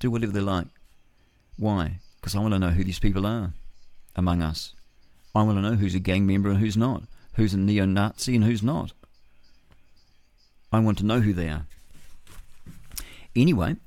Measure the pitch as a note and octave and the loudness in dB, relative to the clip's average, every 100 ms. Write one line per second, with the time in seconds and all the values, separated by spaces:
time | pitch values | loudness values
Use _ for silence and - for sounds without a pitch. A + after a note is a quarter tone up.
0 | B2+ A#2 A2+ G2+ G2 F2+ - - - - | -2 -2 -2 -2 0 -2 -4 -14 -20 -20
1 | _ _ _ _ _ - G#2+ G2 E2 F2 | _ _ _ _ _ -4 0 0 -2 -6
2 | - - F#2 G2 G#2+ F#2+ F2+ F2 F#2 E2+ | -14 -12 -6 -2 0 2 2 2 0 2
3 | G#2 F#2+ G2+ A#2 F#2 - - - - - | 2 2 -2 -2 -6 -8 -14 -16 -20 -20
4 | - - F2+ F2 D#2+ E2 - - - _ | -10 -2 0 2 0 -4 -10 -16 -20 _
5 | - - - G#2+ G#2+ G2 G#2 A2 G2+ F#2 | -20 -20 -2 2 2 2 0 0 0 0
6 | F#2+ F#2 G2 G2 G2+ G2 A2 G#2+ B2 A2 | 0 2 2 2 2 2 2 2 0 -2
7 | - - - - G#2+ F#2+ G2 G#2 F#2+ G2 | -8 -20 -6 0 2 2 2 2 2 2
8 | G#2+ - C3 A#2+ G#2+ A2+ A2+ E3+ - - | 0 -2 0 2 4 2 0 -2 -6 -12
9 | - - - - - - _ - - - | -20 -20 -20 -20 -20 -20 _ -20 -20 -20
10 | _ - _ _ _ _ - A2+ G#2+ F#2 | _ -20 _ _ _ _ -2 2 2 2
11 | G#2 A#2+ G#2+ F2+ E2 D2+ D#2 - - - | 2 2 2 2 -2 -4 -8 -14 -20 -18
12 | - - - - - - - - - - | -16 -18 -18 -18 -18 -18 -18 -18 -14 -14
13 | - - - - D#3+ A#2 E2 - | -14 -18 -2 4 6 6 2 -2